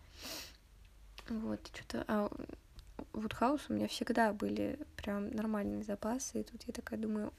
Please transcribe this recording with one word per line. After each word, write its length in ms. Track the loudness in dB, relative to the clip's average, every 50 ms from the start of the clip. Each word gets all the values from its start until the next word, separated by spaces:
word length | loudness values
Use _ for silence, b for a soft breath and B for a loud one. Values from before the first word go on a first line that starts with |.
| B B B B B B B B B B B B -20 -20 -20 -20 -20 -20 -20 -20 -20 -18 -16 -14 -6 -4
Вот, 400 | -2 -2 0 0 -2 -2 -4 -8
и 40 |
че-то, 320 | -10 -12 -8 -4 -2 -2 2
а, 240 | 4 4 4 4 2 0 -4 -8 -8 -10 -14 -16 -18 -18 -18 -18 -12 -10 -10 -10 -6 -4
Вудхаус 560 | -2 -2 -2 2 4 6 6 6 4 2 0
у 20 | 2
меня 140 | 2 2 0
всегда 440 | 0 -2 0 4 6 6 6 6
были 460 | 6 2 0 0 2 2 2 0 0 -4 -8 -10 -8
прям 340 | -6 -2 -2 0 0 0 0
нормальные 520 | 0 0 0 2 2 2 2 0 0 -2 -2
запасы, 560 | -2 -2 -2 0 0 0 0 -2 -2 -2 -2
и 40 | -4
тут 180 | -4 -8 -10 -8
я 80 | -6 -8
такая 240 | -6 -4 -4 -2 0
думаю: 340 | 0 0 0 0 0 -2 -4